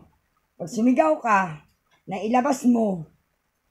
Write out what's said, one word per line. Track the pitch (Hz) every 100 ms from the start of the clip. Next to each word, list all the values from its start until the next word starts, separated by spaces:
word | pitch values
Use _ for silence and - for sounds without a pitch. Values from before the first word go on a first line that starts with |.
| - _ _ _ _ -
Pag | 165
sumigaw | 240 233 262 320 311
ka, | 240 202 185 151 - _ _ _ -
na | 185
ilabas | 202 247 247 262 240
mo, | 240 220 185 156 _ _ _ _ _ _